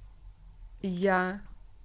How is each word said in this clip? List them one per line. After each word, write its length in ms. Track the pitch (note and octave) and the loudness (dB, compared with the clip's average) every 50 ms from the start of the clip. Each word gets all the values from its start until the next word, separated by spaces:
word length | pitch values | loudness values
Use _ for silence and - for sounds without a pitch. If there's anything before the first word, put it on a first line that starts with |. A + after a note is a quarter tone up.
| - - - - - - - - - - - - - - - - - | -18 -18 -18 -16 -18 -18 -18 -18 -20 -20 -18 -16 -16 -16 -12 -6 -4
я, 580 | G3 F3+ F3 F#3 G3 F#3 F#3 F3+ F#3 F#3+ G3+ - - - - - - - - - | -2 0 4 4 6 6 6 4 2 0 -4 -8 -12 -14 -16 -16 -18 -18 -20 -20